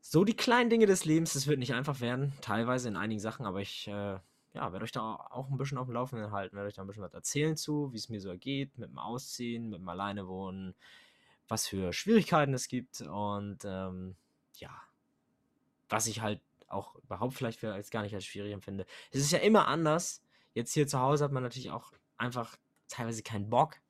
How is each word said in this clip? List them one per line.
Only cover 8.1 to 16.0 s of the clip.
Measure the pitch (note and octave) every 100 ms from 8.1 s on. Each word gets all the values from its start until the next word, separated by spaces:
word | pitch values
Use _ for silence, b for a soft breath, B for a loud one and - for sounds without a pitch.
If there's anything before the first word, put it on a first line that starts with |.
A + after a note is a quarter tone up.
| A2
so | F#2+
ergeht, | F2+ B2+ C#3 C#3 -
mit | -
dem | -
Ausziehen, | D2+ A#2+ - - A#2+ A#2 A2+
mit | F#2+
dem | F#2
Alleinewohnen, | F2 G2+ G2+ F#2 F#2 F#2+ F#2+ F#2 - B B B B B B _
was | A2+ -
für | G2 F#2
Schwierigkeiten | E2+ - A3+ D#3+ E3 C#3+
es | C3 -
gibt | B2+ A#2 -
und, | F2 F#2 G#2 G2+ G2+ G2
ähm, | G#2 F#2+ F#2+ F#2 F#2 F#2 _ _ _ -
ja, | - - - _ _ _ _ _ _ _ _ _ _
was | A2